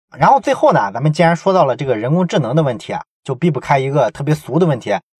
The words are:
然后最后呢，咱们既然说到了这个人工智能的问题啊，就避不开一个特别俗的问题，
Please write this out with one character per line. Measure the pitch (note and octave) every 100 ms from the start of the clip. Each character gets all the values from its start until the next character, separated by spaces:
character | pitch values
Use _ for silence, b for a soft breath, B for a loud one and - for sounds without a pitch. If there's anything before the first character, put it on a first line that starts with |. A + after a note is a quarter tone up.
| _ -
然 | F3
后 | C4+
最 | -
后 | C4 D4+
呢， | D#3 A2
咱 | G#2+
们 | D3+
既 | D3+
然 | E3+ E3+
说 | G3
到 | F#3 C#3+
了 | B2
这 | C3+
个 | A2+
人 | A#2+
工 | E3+ F3
智 | G#3
能 | A#2 D3+
的 |
问 | C#3+ G#2+
题 | -
啊， | F2+ - _
就 | -
避 | B2+ F3
不 | C3
开 | - C#3+
一 | C3+
个 | C#3+ C3
特 | -
别 | C#3+
俗 | D3+ - C#3+
的 | F3
问 | B2+
题， | G#2+ F#2+ - _